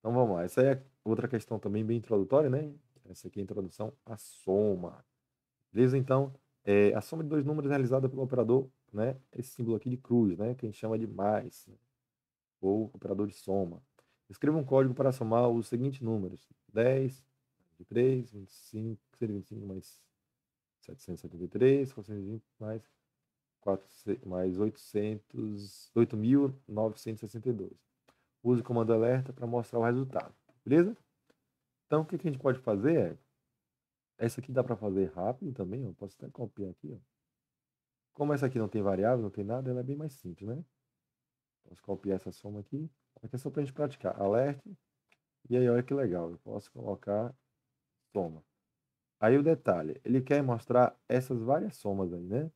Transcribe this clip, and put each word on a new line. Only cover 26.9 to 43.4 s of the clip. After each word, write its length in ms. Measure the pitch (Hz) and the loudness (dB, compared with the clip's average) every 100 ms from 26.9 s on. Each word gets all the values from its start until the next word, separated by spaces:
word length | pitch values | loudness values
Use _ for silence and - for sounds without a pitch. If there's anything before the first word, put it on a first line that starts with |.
| 104 117 110 | -4 -12 -10
e 40 | 107 | -10
sessenta 220 | 117 123 | -6 -4
e 20 | |
dois. 400 | 110 90 - _ _ _ _ _ _ | -4 -8 -14 _ _ _ _ _ _
Use 160 | 120 120 | 0 2
o 40 | |
comando 280 | 113 117 113 | 2 0 4
alerta 400 | 113 117 127 135 | 4 4 2 -2
para 140 | - 120 | -10 -4
mostrar 320 | 120 113 117 | -4 -2 0
o 60 | |
resultado, 500 | 117 123 131 - - _ _ _ | 2 0 -2 -6 -8 _ _ _
beleza? 320 | - 151 180 233 _ _ _ _ _ _ _ _ _ | 2 4 4 -2 _ _ _ _ _ _ _ _ _
Então, 160 | 151 | -2
o 20 | |
que 140 | 156 175 | 0 -4
que 80 | 165 | -4
a 40 | |
gente 100 | 135 | 0
pode 160 | 139 131 | 0 0
fazer 380 | - 104 123 165 | 0 2 4 2
é, 180 | 90 78 _ _ _ _ _ _ _ _ _ _ | 0 -4 _ _ _ _ _ _ _ _ _ _
essa 220 | 117 - | -4 -4
aqui 100 | 127 | -4
dá 140 | 131 | -2
pra 100 | 127 | -2
fazer 380 | 113 107 95 92 | -2 -2 0 -2
rápido 400 | 90 98 127 180 | -2 -4 -4 -8
também, 340 | 123 92 117 117 | -8 -8 -6 -10
ó. 60 | |
Posso 240 | 85 98 _ | -10 -16 _
até 100 | 135 | -18
copiar 420 | - 113 - 98 | -12 -12 -10 -12
aqui, 220 | - - | -12 -16
ó. 60 | - _ _ _ _ _ _ _ _ _ _ _ | -16 _ _ _ _ _ _ _ _ _ _ _
Como 200 | - 147 | -4 0
essa 140 | 143 131 | 2 0
aqui 120 | 127 | 0
não 80 | 104 | 0
tem 160 | 110 | 0
variável, 400 | 98 95 107 127 | 0 2 2 2
não 80 | 104 | 0
tem 140 | 104 | -6
nada, 260 | 101 123 127 | -6 -4 -4
ela 80 | 123 | -4
é 60 | |
bem 100 | 127 | -4
mais 200 | 143 156 | -6 -8
simples, 340 | - - 82 101 | -12 -16 -12 -10
né? 160 | 135 170 _ _ _ _ _ _ _ _ _ | -10 -12 _ _ _ _ _ _ _ _ _
Posso 180 | _ 90 | _ -20
copiar 320 | - 95 101 92 | -8 -6 -2 -4
essa 160 | 95 | -4
soma 260 | 90 101 104 | -14 -12 -12
aqui. 320 | 101 139 160 _ _ _ | -10 -10 -10 _ _ _
Aqui 140 | 110 | -12
é 20 | |
só 100 | 127 | -8